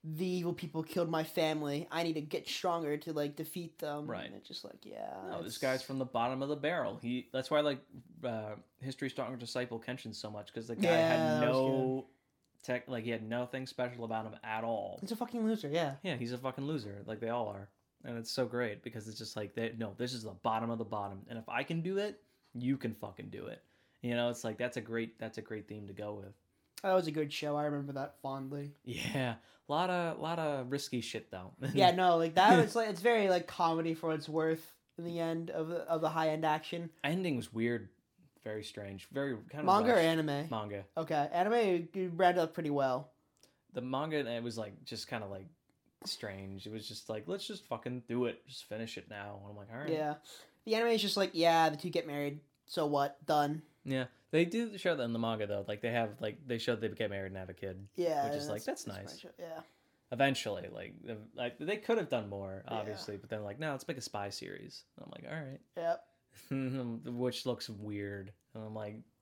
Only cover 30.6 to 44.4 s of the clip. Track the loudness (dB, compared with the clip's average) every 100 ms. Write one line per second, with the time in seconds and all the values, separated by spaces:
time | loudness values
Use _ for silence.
30.6 | 0 -2 0 -2 -2 -6 -6 -10 -10 -6
31.6 | 0 8 8 8 6 6 6 8 10 12
32.6 | 8 4 0 2 6 6 6 4 2 2
33.6 | 4 4 2 0 0 0 0 2 4 2
34.6 | -2 -20 _ -10 -6 -2 0 0 -2 -2
35.6 | -2 -2 0 2 4 4 2 4 4 2
36.6 | 0 -6 -6 -2 0 2 2 0 -2 0
37.6 | 2 2 -4 _ _ _ _ _ -8 -6
38.6 | -6 -8 -8 -10 -6 -2 -2 -2 -6 0
39.6 | 6 8 8 8 8 6 2 0 0 -2
40.6 | -2 -6 -4 -6 0 2 2 2 4 6
41.6 | 6 4 0 -2 -2 6 6 8 2 2
42.6 | 0 2 2 2 -4 _ _ _ _ _
43.6 | _ -8 -2 -2 0 0 0 -2